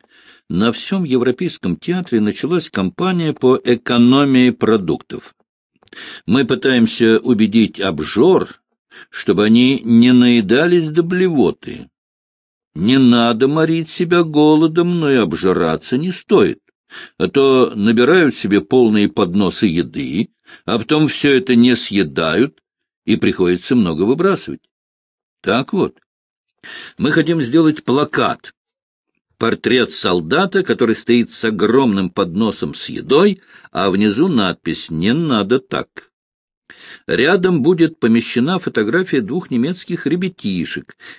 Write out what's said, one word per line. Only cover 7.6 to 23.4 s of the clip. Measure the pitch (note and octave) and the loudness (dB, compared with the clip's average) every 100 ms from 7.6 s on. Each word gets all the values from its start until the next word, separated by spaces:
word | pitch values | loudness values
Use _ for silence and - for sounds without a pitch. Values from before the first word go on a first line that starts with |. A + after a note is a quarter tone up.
| G#2 - | 0 -2
обжор, | F#2+ D#2 - G#2 F3 E3 - - _ _ _ - - | -6 -4 -4 2 4 2 -2 -12 _ _ _ -20 -18
чтобы | - - F#2 G#2+ | -8 -2 0 4
они | A#2 B2+ C3+ | 4 4 0
не | A2+ A#2 B2 | 2 4 6
наедались | B2 B2 A#2+ F#2+ B2 F3 F3 D#3 | 4 4 2 2 2 2 2 0
до | D#3+ | -2
блевоты. | E3+ F3+ F#3 D3 F2+ - - - - _ _ _ _ _ _ _ _ | -2 0 0 2 0 -2 -14 -16 -18 _ _ _ _ _ _ _ _
Не | D2+ G#2 C3+ | -4 0 4
надо | B2+ A#2+ A#2 A2+ C3+ | 4 4 2 0 0
морить | D#3 D#3+ E3 D#3+ | 2 0 -2 -4
себя | - E3+ F3 | -4 0 0
голодом, | D#3+ D3+ D3+ D3+ E3 E3+ F3 F3 | 2 2 4 4 2 0 0 0
но | D3 | 0
и | C3 | 0
обжираться | F2+ E2 F#2 F2 E2 D#2+ - B2+ | 0 -2 -2 0 -2 -4 -4 -4
не | F3+ | -4
стоит. | F3 - F#3+ F2 - _ _ _ - - - | -8 0 2 2 -2 _ _ _ -20 -18 -6
А | - | -2
то | C#3 C3+ C3 A#2 G#2+ | 0 2 4 2 0
набирают | G#2 A2+ B2 F#3 D3 - | 0 2 4 4 2 -2
себе | G2 G2+ | 0 0
полные | - C3 A2+ G#2+ G2+ | 2 2 4 2 0
подносы | - F#2 G2 F#2 - G2+ | 0 -2 0 -2 0 -2
еды, | E2 - - C2 E2 - _ _ - - | -2 -4 -8 -6 -6 -6 _ _ -14 -6
а | A2 | -4
потом | - D#3 C#3+ | -2 0 0
все | - D3 | 0 2
это | C3 B2+ A#2+ | 2 4 4
не | B2 A#2 | 4 2
съедают, | - G2 D#2+ C2+ D#2+ F2+ C#3 _ _ _ _ _ - | -2 -2 -2 -2 -2 0 -2 _ _ _ _ _ -2
и | A2 | 0
приходится | A2+ - | 0 0